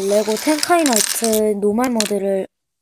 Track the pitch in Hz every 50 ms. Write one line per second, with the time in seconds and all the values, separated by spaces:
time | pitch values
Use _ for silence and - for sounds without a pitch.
0 | 196 196 202 214 208 208 220 214 - 302 311 294 - - 349 339 320 277 233 214
1 | - - - - 233 226 220 214 214 214 208 202 208 208 208 233 254 262 240 226
2 | 214 208 208 196 196 196 196 190 190 - _ _ _ _ _ _